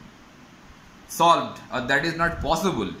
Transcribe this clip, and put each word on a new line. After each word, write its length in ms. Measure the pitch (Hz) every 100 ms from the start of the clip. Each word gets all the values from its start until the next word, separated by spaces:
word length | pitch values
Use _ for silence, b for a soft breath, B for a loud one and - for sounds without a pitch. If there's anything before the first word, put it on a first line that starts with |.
| - - - - - - - - - - -
solved, 540 | - 170 151 117 - -
or 100 | 127
that 220 | 123 143
is 120 | 165 160
not 240 | 170 -
possible 500 | 139 160 190 123 92 -